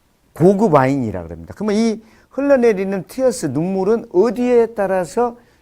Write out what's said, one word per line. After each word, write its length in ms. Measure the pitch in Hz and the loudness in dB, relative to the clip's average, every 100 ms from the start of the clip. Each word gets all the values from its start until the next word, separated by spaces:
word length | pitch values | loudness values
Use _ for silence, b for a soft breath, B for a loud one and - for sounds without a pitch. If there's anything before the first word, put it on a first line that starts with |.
| _ _ _ | _ _ _
고급 420 | - 175 196 214 | 2 2 4 4
와인이라 500 | 147 131 139 113 92 | 4 2 0 -4 -6
그럽니다. 300 | 82 82 82 | -10 -14 -14
그러면 220 | - 214 208 | -8 -4 0
이 260 | 226 220 B B B | 0 -2 B B B
흘러내리는 760 | - 285 269 233 190 196 196 | -4 2 2 2 0 -2 -6
티어스 420 | - - 262 - 156 | -8 -4 -2 -2 -4
눈물은 600 | 131 175 190 190 226 - | -4 -4 -2 0 -2 0
어디에 640 | 175 226 240 247 240 226 | 0 2 0 0 2 2
따라서 600 | 226 190 185 175 - 240 233 b b | 0 -2 -2 -2 -2 -4 -4 b b